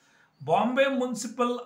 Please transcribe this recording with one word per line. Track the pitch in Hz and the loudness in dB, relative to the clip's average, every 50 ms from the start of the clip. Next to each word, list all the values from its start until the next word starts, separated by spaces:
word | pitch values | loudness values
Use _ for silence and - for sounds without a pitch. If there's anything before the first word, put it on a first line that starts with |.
| _ _ _ _ _ _ _ _ 131 | _ _ _ _ _ _ _ _ -2
ಬಾಂಬೆ | 143 170 202 220 247 254 269 277 | 0 2 2 2 2 2 2 2
ಮುನ್ಸಿಪಲ್ | 269 262 247 247 254 233 - - 226 - 254 240 240 240 233 - | 2 2 0 -2 -2 -4 -6 -8 -8 -2 -2 0 0 0 -4 -6